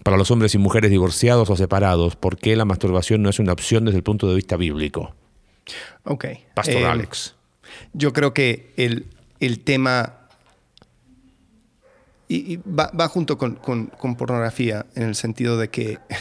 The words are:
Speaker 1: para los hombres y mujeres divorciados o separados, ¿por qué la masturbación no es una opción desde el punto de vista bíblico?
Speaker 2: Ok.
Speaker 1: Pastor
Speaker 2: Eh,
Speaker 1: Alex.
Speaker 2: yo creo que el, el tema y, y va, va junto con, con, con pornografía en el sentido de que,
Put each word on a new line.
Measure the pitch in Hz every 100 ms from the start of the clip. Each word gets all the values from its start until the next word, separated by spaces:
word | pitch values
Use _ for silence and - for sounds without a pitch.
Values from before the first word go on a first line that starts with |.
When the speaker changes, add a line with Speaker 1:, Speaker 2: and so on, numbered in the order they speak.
Speaker 1:
para | - 98
los | 95
hombres | 120 107
y | 104
mujeres | 98 113 107
divorciados | 98 90 - 120 120 107
o | 92
separados, | 95 98 98 87 85 -
¿por | 92 87
qué | 107 110
la |
masturbación | 107 90 95 92 - 110
no | 101
es | 101
una | 98
opción | 90 - 113
desde | 110 98
el |
punto | 104 104 98
de |
vista | 92 - 87
bíblico? | 87 76 73 80 - - _ _ _ _ - - - -
Speaker 2:
Ok. | - 139 139 127 _
Speaker 1:
Pastor | - - 123
Speaker 2:
Eh, | 85
Speaker 1:
Alex. | 80 107 - - _ _ _ - - -
Speaker 2:
yo | 151 147
creo | 151 143
que | 135 127 113 - -
el, | 123 117 - - _ -
el | 131 113
tema | - 135 131 127 113 - _ _ _ _ _ _ _ _ _ _ _ _ _ _ _ _ _ _ _ _ -
y, | - 233
y | 175
va, | 190 156 151 165
va | 165
junto | 185 151 139
con, | 123 113
con, | - 120 110
con | - 131 120
pornografía | 123 120 113 - 120 104 -
en | -
el | 113
sentido | 104 117 110 120 117
de | 110
que, | - 110 113 - 101